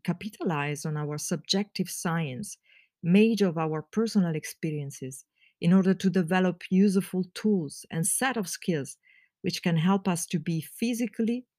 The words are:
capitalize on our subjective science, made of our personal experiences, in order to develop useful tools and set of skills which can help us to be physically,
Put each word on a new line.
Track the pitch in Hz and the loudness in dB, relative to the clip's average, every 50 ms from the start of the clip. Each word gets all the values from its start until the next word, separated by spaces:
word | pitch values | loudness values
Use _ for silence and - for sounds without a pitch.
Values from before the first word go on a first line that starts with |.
| - | -4
capitalize | - 170 180 - 208 - - 359 214 160 147 143 147 147 143 - | -4 -4 -4 -6 -12 -10 -6 -4 -2 -2 -2 -2 -4 -4 -4 -4
on | 165 151 151 | -4 -4 -4
our | 151 147 147 | -4 -6 -6
subjective | 147 - - 180 151 - - - 196 208 - - - 180 - | -6 -4 -4 -6 -6 -2 -2 -2 -2 -2 -2 -4 -6 -6 -6
science, | - - - 180 165 170 160 139 127 120 - - - - _ _ _ _ _ _ _ _ - | -6 -6 -4 -2 -2 -2 -2 -4 -6 -8 -10 -12 -14 -18 _ _ _ _ _ _ _ _ 0
made | 165 180 202 220 226 233 196 | 4 6 6 6 6 4 2
of | 202 180 156 | 2 0 0
our | 165 160 156 156 156 | 0 -2 -2 -2 -4
personal | 151 _ - 214 226 220 - 208 180 170 156 | -6 _ -2 -2 -2 2 2 2 2 2 0
experiences, | 156 - - - - - 160 156 147 143 139 135 - 135 131 135 - - _ _ _ _ _ _ _ | -4 -6 -8 -10 -8 -6 -4 -4 -4 -6 -8 -10 -10 -12 -12 -12 -14 -18 _ _ _ _ _ _ _
in | - 170 185 | 4 6 6
order | 190 180 190 190 | 6 6 6 2
to | 190 - 196 | 2 2 2
develop | 180 190 175 156 185 185 185 180 175 - - - | 2 2 2 2 2 2 2 2 0 -2 -2 2
useful | 185 185 202 208 185 196 190 - - 185 180 180 - | 4 6 6 6 4 2 0 0 -2 -4 -4 -4 -6
tools | - - 214 208 185 156 139 - - - - | -2 0 2 2 2 0 -2 -6 -12 -14 -6
and | - 165 165 | -4 -2 -2
set | - - - 254 269 240 | 0 0 0 0 -2 -2
of | 233 196 | -2 -4
skills | - - - - - 170 147 131 - - - _ _ _ _ _ _ _ _ | -6 -8 -6 -2 -2 -2 -2 -4 -6 -12 -18 _ _ _ _ _ _ _ _
which | - 185 175 - - | -6 -6 -6 -2 -2
can | 180 170 160 | 0 2 2
help | 156 185 196 196 190 | 4 4 2 2 2
us | 190 175 165 - | 0 -2 -2 -2
to | - - 175 | -4 -4 -4
be | 170 - 165 160 | -2 -2 -4 -4
physically, | 156 - - - 226 240 247 220 247 214 - - 226 214 240 247 254 _ _ | -4 -8 -8 -4 -4 -2 -2 -2 -4 -4 -2 -2 -2 -2 -2 -4 -6 _ _